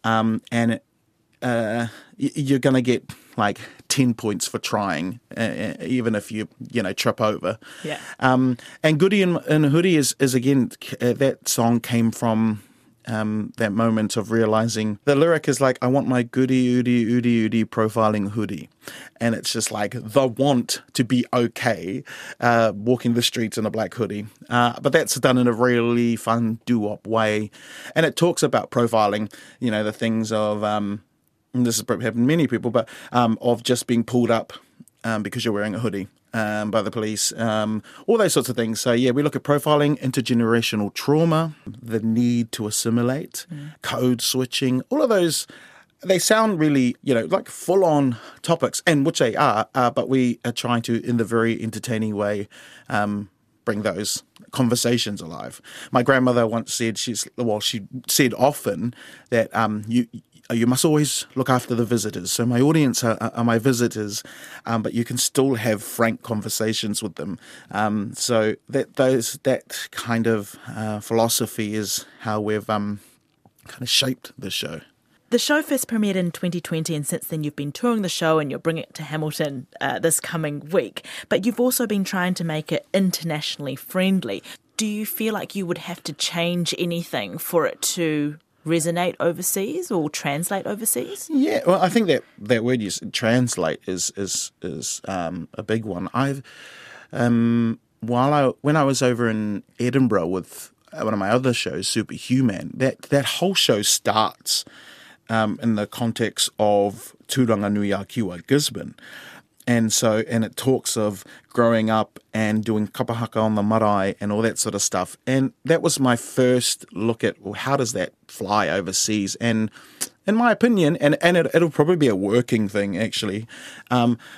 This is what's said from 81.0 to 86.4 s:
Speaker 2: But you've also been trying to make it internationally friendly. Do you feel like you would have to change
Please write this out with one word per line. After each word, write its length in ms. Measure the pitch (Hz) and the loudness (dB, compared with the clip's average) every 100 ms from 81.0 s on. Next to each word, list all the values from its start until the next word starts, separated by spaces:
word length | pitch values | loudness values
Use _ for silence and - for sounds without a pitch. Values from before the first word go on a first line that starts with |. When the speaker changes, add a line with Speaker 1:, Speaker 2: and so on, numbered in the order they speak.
| - - - | -14 -14 -4
Speaker 2:
But 160 | - 208 | -2 0
you've 140 | 233 | 0
also 260 | 247 247 233 | 0 0 0
been 180 | 208 | -2
trying 300 | 185 190 180 | -2 -2 -2
to 100 | 185 | -2
make 280 | 165 156 - | -4 -4 -4
it 160 | 170 - 196 | -6 -2 0
internationally 800 | 190 - 165 151 - - 143 131 | 0 0 -4 -6 -6 -8 -8 -10
friendly. 680 | - 185 190 190 120 98 - - _ - | -6 -2 0 0 -2 -8 -12 -20 _ -6
Do 120 | 214 | -6
you 180 | 208 214 | -4 -6
feel 300 | - 220 214 | -4 -4 -4
like 200 | 190 202 | -6 -6
you 120 | 175 | -4
would 100 | 170 | -6
have 240 | 170 175 - | -8 -10 -10
to 80 | |
change 600 | 147 - 170 | -6 -4 -2